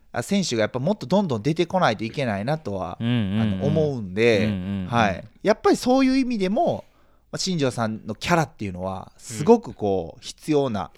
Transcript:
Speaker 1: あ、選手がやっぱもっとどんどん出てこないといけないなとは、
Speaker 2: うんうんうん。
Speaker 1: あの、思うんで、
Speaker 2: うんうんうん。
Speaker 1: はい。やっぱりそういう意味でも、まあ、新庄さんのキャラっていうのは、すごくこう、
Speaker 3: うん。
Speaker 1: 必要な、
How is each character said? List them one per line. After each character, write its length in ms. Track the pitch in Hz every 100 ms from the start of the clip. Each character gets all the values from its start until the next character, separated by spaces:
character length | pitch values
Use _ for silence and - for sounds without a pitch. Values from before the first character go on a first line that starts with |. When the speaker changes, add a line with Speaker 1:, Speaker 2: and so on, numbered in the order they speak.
| _
Speaker 1:
あ、 100 | 117
選 220 | - 196
手 100 | 156
が 60 | 113
や 80 | 107
っ 20 |
ぱ 80 | 123
も 140 | 151
っ 40 | 214
と 100 | 127
ど 140 | 190
ん 60 | 185
ど 120 | 110
ん 40 |
出 120 | 131
て 120 | 165 170
こ 140 | 185
な 100 | 147
い 60 | 104
と 80 |
い 60 | 113
け 160 | 147 123
な 120 | 98
い 60 |
な 140 | 117 156
と 160 | 110
は、 220 | 95 87 -
Speaker 2:
う 40 |
ん 20 | 117
う 40 |
ん 40 |
う 220 | 120 98 107
ん。 20 |
Speaker 1:
あ 40 | 110
の、 200 | 95 147
思 320 | 156 151 127
う 20 |
ん 140 | 92
で、 300 | 98 117 104
Speaker 2:
う 40 | 107
ん 20 |
う 20 |
ん 280 | 92 95 98
う 20 |
ん。 20 | 90
Speaker 1:
は 240 | 117 101
い。 140 | 87 - _
や 120 | 285
っ 60 | 330
ぱ 100 | 403
り 60 | -
そ 240 | 247 269
う 40 |
い 60 | 262
う 80 | 269
意 60 |
味 140 | 247 220
で 100 | 185
も、 360 | 247 320 107 - _ _ _ -
ま 60 | 131
あ、 20 |
新 200 | 190 170
庄 120 | 131
さ 160 | 120 110
ん 200 | 110 107
の 80 |
キ 140 | 104 -
ャ 80 | 170
ラ 60 |
っ 60 | 143
て 160 | - 101
い 20 |
う 40 |
の 100 | 90
は、 280 | 95 95 - -
す 260 | - 110
ご 160 | 160 233
く 140 | 127
こ 380 | - 104 92 82 -
う、 0 |
Speaker 3:
う 20 |
ん。 20 |
Speaker 1:
必 320 | - - -
要 160 | 147 135
な、 220 | 104 82